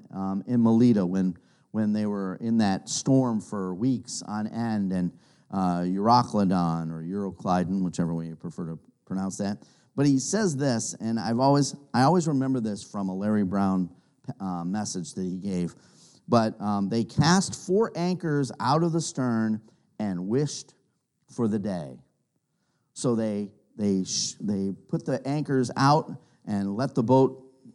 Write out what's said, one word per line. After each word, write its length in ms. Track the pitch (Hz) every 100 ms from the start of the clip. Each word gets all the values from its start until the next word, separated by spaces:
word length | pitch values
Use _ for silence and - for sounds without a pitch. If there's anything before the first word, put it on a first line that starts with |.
| -
um, 320 | 95 95 98 -
in 140 | 123
Melita 440 | 113 113 120 104 90
when, 320 | 95 92 87 _ _ _
when 220 | 107 107
they 120 | 104 104
were 320 | 101 92 90
in 160 | 113 113
that 320 | 101 92 -
storm 500 | - 143 135 127 107
for 340 | - 104 92
weeks 480 | 90 127 120 - -
on 240 | - 107 107
end, 440 | 117 117 107 95
and, 200 | 92 87 - _ _ -
uh, 300 | 98 90 87
Euroclydon 1120 | 90 98 110 123 117 104 98 92 85 82 80
or 120 | 80
Euroclydon, 800 | 82 101 98 90 98 90 87 95
whichever 300 | 90 80 82
way 140 | 82 82
you 80 | 80
prefer 300 | 87 85 82
to 140 | 80 _ _ -
pronounce 320 | 95 95 90
that. 260 | 101 104 - _ _ 135
But 120 | 147
he 120 | 135
says 380 | - 202 202 135
this, 380 | 143 113 - -
and 240 | 113 113
I've 200 | 95 117
always, 360 | 135 143 135 - -
I 80 | 117
always 260 | 139 180 160
remember 320 | 135 135 131
this 240 | 110 101
from 260 | - 104 95
a 60 | 95
Larry 280 | 104 107
Brown, 460 | 92 98 98 92 87 - _ _ - -
uh, 240 | 95 87 87
message 480 | 107 104 92 80
that 100 | 95
he 140 | 92 92
gave. 380 | 98 90 82 - _ _ - _ -
But, 320 | 117 110 -
um, 300 | 104 101 98
they 140 | 117
cast 520 | 104 - 147 190 - - -
four 240 | 196 226 -
anchors 560 | 175 180 170 143 127 -
out 240 | 120 156
of 80 | 170
the 100 | 160
stern 600 | - - 127 113 110 107 - _ _ -
and 280 | 104 90 92
wished 460 | 131 147 - - _ _ _ _ _ _
for 180 | - 113
the 120 | 107
day. 400 | 101 90 69 64 _ _ _ _ _ _ _ _ _
So 220 | - 123 113
they, 360 | 110 104 101 - _ -
they, 280 | 101 95
sh-, 320 | 92 - - -
they 340 | 104 98 98 92 -
put 180 | 165 -
the 200 | 127 135
anchors 420 | 151 143 131 120 127
out 340 | 135 156 - 147 _ _ -
and 300 | 101 101 104
let 200 | 139 -
the 80 |
boat, 400 | 113 131 131 - - _ -